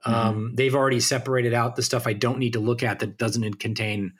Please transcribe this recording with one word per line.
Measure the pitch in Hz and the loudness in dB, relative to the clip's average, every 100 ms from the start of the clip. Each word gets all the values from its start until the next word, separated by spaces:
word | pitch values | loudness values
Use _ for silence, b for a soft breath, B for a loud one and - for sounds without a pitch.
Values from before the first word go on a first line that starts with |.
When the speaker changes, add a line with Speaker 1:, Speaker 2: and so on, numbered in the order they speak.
| - | 0
Speaker 1:
Mm-hmm. | 113 | 2
Speaker 2:
Um, | 110 107 110 120 | 2 0 -2 0
they've | 135 | 2
already | 135 135 123 | 4 4 2
separated | 117 131 127 127 120 | 2 0 0 2 2
out | 120 120 117 | 2 0 0
the | |
stuff | 117 127 117 | -2 0 -2
I | |
don't | 107 117 131 | 0 0 0
need | 123 | -2
to | 117 | 0
look | 107 120 | 0 0
at | 123 101 | -2 -2
that | 107 98 | -6 -4
doesn't | 113 110 | -2 -2
in-, | 107 101 | -4 -4
contain, | - 113 110 104 95 | -6 -4 -4 -4 -4